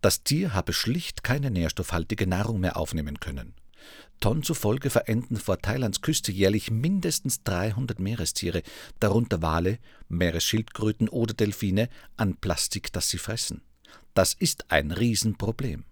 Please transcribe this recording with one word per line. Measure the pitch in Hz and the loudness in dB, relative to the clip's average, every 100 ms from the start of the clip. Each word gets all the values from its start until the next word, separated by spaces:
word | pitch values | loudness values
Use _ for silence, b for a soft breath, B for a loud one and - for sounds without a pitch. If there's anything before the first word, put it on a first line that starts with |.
Das | 101 - | 2 2
Tier | - 147 185 | 0 0 2
habe | 98 - | 0 0
schlicht | - - 151 - - | -2 0 -2 -2 -6
keine | - 131 139 | -2 0 0
nährstoffhaltige | 95 82 - 92 87 - 107 95 | 2 0 0 -2 -2 -2 -2 0
Nahrung | 90 104 110 | 2 0 2
mehr | 92 - | 0 0
aufnehmen | 80 80 73 73 | -2 -2 -4 -6
können. | - 69 - - - B B B B - | -8 -8 -10 -16 -20 B B B B -2
Ton | 107 135 | 0 2
zufolge | 143 160 107 120 - | 0 0 0 0 2
verenden | - - 113 123 110 | 0 2 -2 0 -4
vor | - 92 | 0 -2
Thailands | - 127 123 95 | 0 0 0 -2
Küste | - 156 - | 0 -2 -2
jährlich | 95 95 107 - | 2 4 4 0
mindestens | 110 147 196 175 156 135 - | 0 2 2 0 -2 -2 -4
dreihundert | - 90 101 104 131 - | -2 0 0 -2 -4 -2
Meerestiere, | 95 113 80 - 92 85 B B B B | -2 -2 -2 -2 -2 -2 B B B B
darunter | 107 101 120 90 | 4 4 4 2
Wale, | 80 80 87 110 B B B | 2 2 2 0 B B B
Meeresschildkröten | 85 90 85 - 110 110 - 107 107 107 | 0 2 2 0 0 -2 -2 -2 2 0
oder | - 113 | 0 -2
Delfine, | 127 104 101 104 92 117 B B - | 2 0 0 0 2 0 B B -2
an | 107 87 | -2 0
Plastik, | - 82 - 98 - | -2 0 -2 -4 -6
das | - - | -4 -2
sie | 82 | -4
fressen. | - 113 - - - _ B B B | -4 -4 -4 -8 -14 _ B B B
Das | - - | 4 4
ist | - 170 - - | 4 0 0 2
ein | 78 78 | 2 2
Riesenproblem. | 85 120 110 110 - 98 113 135 76 - | 2 2 2 0 0 -2 -2 -4 -6 -10